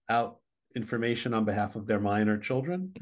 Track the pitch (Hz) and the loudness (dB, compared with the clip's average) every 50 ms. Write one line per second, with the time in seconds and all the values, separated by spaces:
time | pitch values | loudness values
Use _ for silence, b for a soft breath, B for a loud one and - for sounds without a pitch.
0 | _ - 113 117 117 - - _ _ _ _ _ _ _ _ 123 113 - - 117 | _ 0 0 0 0 -2 -6 _ _ _ _ _ _ _ _ -8 -6 -4 -2 -2
1 | 113 120 117 117 - 127 117 110 110 107 101 107 104 104 - 110 104 107 110 101 | 0 0 0 0 0 0 0 2 2 2 2 0 -2 -2 -4 -10 -2 0 0 2
2 | 104 101 101 107 107 104 107 104 - - 131 131 135 160 180 185 185 185 185 B | 2 2 2 4 4 4 2 0 0 -2 -2 -2 0 -2 -4 -4 -4 -8 -10 B